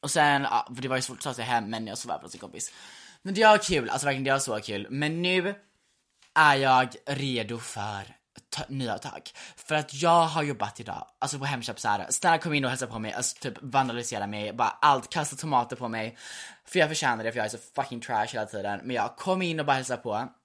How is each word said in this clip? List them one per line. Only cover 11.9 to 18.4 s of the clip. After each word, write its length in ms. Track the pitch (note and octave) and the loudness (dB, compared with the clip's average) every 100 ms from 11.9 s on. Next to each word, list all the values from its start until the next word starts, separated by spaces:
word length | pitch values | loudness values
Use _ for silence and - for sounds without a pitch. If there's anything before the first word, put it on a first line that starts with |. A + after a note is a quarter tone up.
| G#2 F2+ | 0 0
Snälla, 280 | - F#3 E3 | 0 4 4
kom 160 | E3+ | 2
in 100 | D3 | 0
och 60 | C3+ | 0
hälsa 160 | B2+ B2 | -2 -6
på 120 | A2+ | -6
mig. 140 | A2 | -8
Alltså, 240 | - B2+ - | -4 -4 -4
typ, 140 | C#3 G#2 | -10 -10
vandalisera 680 | C#3 C3+ C3 A#2 A#2+ A2 G2+ | -2 0 0 -2 -4 -4 -4
mig. 260 | G#2 G#2+ | -4 -6
Bara 260 | A#2 A2+ - | -2 -2 2
allt. 300 | D3+ C3 B2 | 4 4 2
Kasta 260 | F3 D3 C#3 | -4 -4 -4
tomater 400 | D#3+ C3+ A#2 B2 | 0 0 0 -4
på 120 | B2 | -6
mig. 280 | A2+ A2 - - - - - | -4 -6 -8 -16 -16 -16 -18
För 140 | - F3+ | -4 2
jag 100 | D#3 | 2
förtjänar 360 | D#3 C#3 A2+ | 2 0 0
det, 80 | A2+ | -2
för 60 | A#2 | -2
jag 80 | A2 | -4
är 40 | |
så 80 | A2+ - | -4 -10
fucking 260 | - C3 A#2 | -6 -4 -6
trash 260 | - A#2 A2 | -2 0 0
hela 200 | B2 | -2